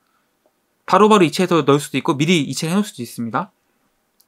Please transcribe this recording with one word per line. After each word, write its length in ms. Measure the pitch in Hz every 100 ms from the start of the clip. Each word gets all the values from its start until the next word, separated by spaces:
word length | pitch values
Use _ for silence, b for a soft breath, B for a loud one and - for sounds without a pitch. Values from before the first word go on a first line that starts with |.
| _ _ _ _ _ _ _ _ -
바로바로 380 | 185 214 208
이체해서 380 | 165 147 180 170
넣을 180 | 139 143
수도 180 | 147 -
있고 180 | - 139
미리 260 | 156 180
이체를 280 | 135 139 160
해놓을 140 | 185
수도 180 | 208 -
있습니다. 480 | 117 - 117 123 190 _ _ _ _ _ _ _